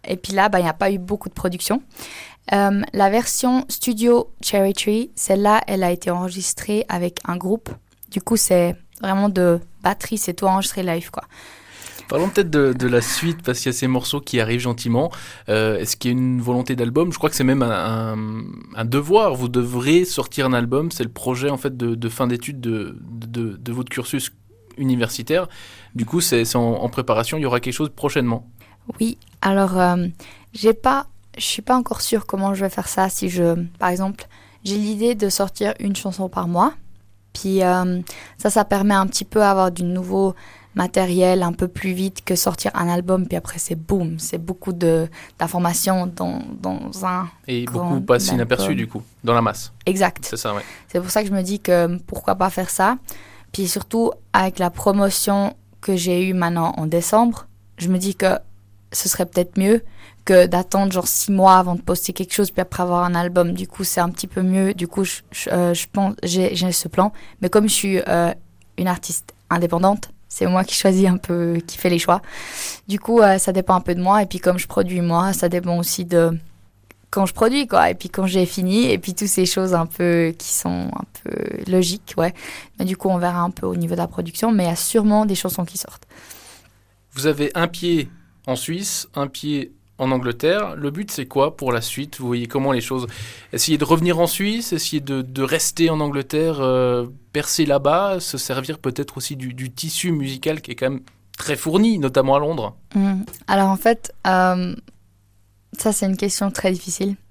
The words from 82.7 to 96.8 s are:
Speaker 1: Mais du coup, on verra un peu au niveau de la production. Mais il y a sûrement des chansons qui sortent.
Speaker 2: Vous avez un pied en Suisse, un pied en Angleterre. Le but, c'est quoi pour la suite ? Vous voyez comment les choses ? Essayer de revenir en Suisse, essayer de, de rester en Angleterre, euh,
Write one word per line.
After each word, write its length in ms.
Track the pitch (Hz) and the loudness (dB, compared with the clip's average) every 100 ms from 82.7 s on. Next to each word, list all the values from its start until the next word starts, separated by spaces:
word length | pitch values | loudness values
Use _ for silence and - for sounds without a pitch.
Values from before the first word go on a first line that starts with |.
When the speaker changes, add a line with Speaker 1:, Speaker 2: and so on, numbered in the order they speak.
| - | -6
Speaker 1:
Mais 80 | 185 | -4
du 100 | 185 | -2
coup, 140 | 190 | 0
on 80 | 180 | 0
verra 220 | 175 175 | 0 0
un 100 | 175 | -2
peu 160 | - 185 | -2 -4
au 100 | 175 | -2
niveau 180 | 170 | -2
de 60 | 175 | -2
la 80 | 170 | -4
production. 440 | - 165 - 226 | -4 -8 -2 2
Mais 140 | 214 175 | 2 2
il 20 | |
y 40 | |
a 40 | 170 | -2
sûrement 500 | - 233 208 208 214 | 0 2 4 4 2
des 100 | 190 | 0
chansons 300 | 185 185 170 | -2 -4 -6
qui 140 | - | -6
sortent. 280 | - - - - - - - - _ _ _ _ _ | -12 -16 -20 -20 -20 -20 -20 -20 _ _ _ _ _
Speaker 2:
Vous 120 | 131 151 | -2 -2
avez 260 | 147 147 170 | 0 -2 0
un 120 | 170 | -2
pied 420 | - 175 165 123 - _ _ - | -2 -2 0 -2 -12 _ _ -6
en 100 | 127 | -6
Suisse, 520 | - 170 196 - - - | -4 -6 -6 -8 -8 -8
un 100 | 139 | -8
pied 460 | - 147 147 - - _ - | -6 -6 -4 -6 -16 _ -4
en 140 | 131 | -2
Angleterre. 640 | 131 123 120 151 196 202 156 | 0 -2 0 0 0 -2 -6
Le 160 | 143 | -6
but, 200 | 151 208 | -6 -8
c'est 140 | - - | -8 -4
quoi 320 | - 143 - | 0 0 0
pour 140 | 127 | -2
la 80 | 120 | -2
suite ? 380 | 117 - 143 - | -4 -8 -10 -8
Vous 80 | 127 | -4
voyez 200 | 120 117 | -4 -2
comment 240 | 139 139 | -2 0
les 100 | 127 | 0
choses ? 240 | 110 131 117 - - - - | -2 -6 -6 -10 -14 -16 -10
Essayer 260 | 120 - 147 | -4 0 2
de 60 | |
revenir 360 | 151 165 175 165 | 4 4 4 2
en 80 | 170 | 0
Suisse, 440 | - 202 226 226 | 0 -2 -2 -4
essayer 300 | 165 - 151 | -4 -4 -4
de, 200 | 139 135 | -4 -6
de 220 | 131 131 | -6 -4
rester 460 | 135 156 - - 165 | 0 0 -2 0 0
en 100 | 156 | 2
Angleterre, 600 | 147 143 135 151 165 147 | -2 -4 -2 -2 0 0
euh, 440 | 131 127 | 0 2